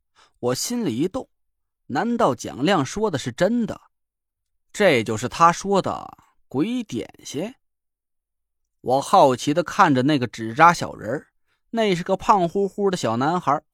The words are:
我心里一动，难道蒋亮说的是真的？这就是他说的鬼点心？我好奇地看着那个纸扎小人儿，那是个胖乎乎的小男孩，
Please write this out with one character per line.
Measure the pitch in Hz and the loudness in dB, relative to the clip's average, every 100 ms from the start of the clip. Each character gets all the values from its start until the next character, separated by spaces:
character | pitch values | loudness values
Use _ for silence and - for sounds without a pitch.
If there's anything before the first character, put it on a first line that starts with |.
| _ _ _ _ | _ _ _ _
我 | 123 | -4
心 | 131 - 240 | -2 -4 -4
里 | 190 113 | -4 -2
一 | 180 | -4
动， | 262 - _ _ _ _ _ - | -6 -12 _ _ _ _ _ -8
难 | 135 220 233 | -4 -2 2
道 | 190 | 0
蒋 | 117 - 101 | 0 -8 -2
亮 | 156 190 131 | 0 2 0
说 | 202 214 | -4 -4
的 | 151 | -4
是 | 127 | -6
真 | - 185 240 208 | 0 0 0 -4
的？ | - _ _ _ _ _ _ _ _ _ | -8 _ _ _ _ _ _ _ _ _
这 | - 196 127 | 2 4 4
就 | 110 107 | 0 -4
是 | 117 | -4
他 | - 170 | 2 2
说 | 170 196 196 | 2 -2 -2
的 | 113 69 - - _ _ _ | -2 -6 -12 -20 _ _ _
鬼 | 127 202 247 | -4 -4 -4
点 | 220 113 - - - | -6 -8 -10 -14 -12
心？ | 135 214 - _ _ _ _ _ _ _ _ _ _ _ _ | -10 -10 -14 _ _ _ _ _ _ _ _ _ _ _ _
我 | - 135 | -2 -2
好 | - 196 143 123 | 4 6 6 4
奇 | - | 0
地 | 151 | -2
看 | 165 - 180 | -2 2 4
着 | 127 | 4
那 | 131 147 | 2 0
个 | 120 | -2
纸 | - 113 | -6 -4
扎 | 120 170 | 4 6
小 | 165 90 | 6 -4
人 | - 104 | -8 -8
儿， | 147 - _ _ _ _ | -8 -10 _ _ _ _
那 | 226 214 | -2 0
是 | 170 | -2
个 | 180 190 | -2 0
胖 | - 208 170 | 2 2 2
乎 | 196 196 | -2 -4
乎 | - 196 | -2 -2
的 | 180 | -2
小 | 120 113 | -2 0
男 | 139 175 | 0 0
孩， | - 151 - | 0 -2 -4